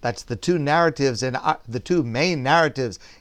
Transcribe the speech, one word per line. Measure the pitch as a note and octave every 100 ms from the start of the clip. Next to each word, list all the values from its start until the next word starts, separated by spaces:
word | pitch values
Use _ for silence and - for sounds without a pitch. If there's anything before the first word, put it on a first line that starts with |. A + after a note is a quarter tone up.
That's | A#2+ A#2
the | - A#2
two | - F3+
narratives | C#3+ D#3 E3+ - C3+ A2+
in | C3 B2
our, | - - -
the | A2+
two | - F3+
main | A#2 A2+ E3+ E3
narratives | B2+ D#3+ D#3+ C3 B2+ F#2 - -